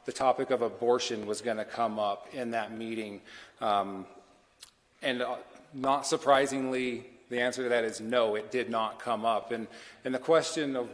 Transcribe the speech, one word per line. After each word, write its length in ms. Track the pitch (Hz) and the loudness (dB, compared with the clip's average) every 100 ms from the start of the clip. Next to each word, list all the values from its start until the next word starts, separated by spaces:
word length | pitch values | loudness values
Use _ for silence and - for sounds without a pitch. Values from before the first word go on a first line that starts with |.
the 80 | - | -8
topic 380 | - 131 123 131 | 2 2 4 2
of 120 | 123 | 2
abortion 640 | 113 - 120 123 - 110 104 | 0 2 4 4 2 -4 -4
was 160 | 107 | -4
gonna 240 | 120 110 104 | -2 -4 -4
come 340 | 117 113 107 | -2 -2 0
up 260 | 104 101 - | -2 -2 -8
in 200 | 139 120 | -8 -4
that 240 | 113 104 110 | -2 -4 -6
meeting. 440 | 113 110 107 101 - - - - | -6 -6 -6 -10 -16 -20 -18 -2
Um, 460 | 113 101 98 95 92 - - _ _ _ - _ _ _ | 2 2 2 -4 -12 -18 -20 _ _ _ -20 _ _ _
and, 220 | 143 123 | -4 -2
uh, 140 | 120 120 - - - | -2 -6 -10 -20 -16
not 320 | 139 135 139 - | -2 2 2 2
surprisingly, 1000 | 156 131 135 139 135 131 127 127 120 - - - | 2 6 6 4 0 -2 0 -2 -4 -10 -20 -6
the 120 | 123 | -2
answer 240 | 123 127 | 0 0
to 40 | 123 | 2
that 140 | 120 | 2
is 160 | 113 107 | 2 -2
no, 360 | 110 123 113 107 | 0 2 4 2
it 140 | - | -2
did 200 | 127 113 | -2 0
not 280 | 113 110 - | 0 -2 -4
come 280 | 120 110 113 | -4 0 2
up. 240 | 107 - | 0 -2
And, 160 | 117 107 - - - | -6 -6 -14 -20 -10
and 100 | 131 | -4
the 40 | 127 | -2
question 580 | 156 160 151 165 143 131 | 4 4 4 -2 -2 -2
of 120 | 120 | -4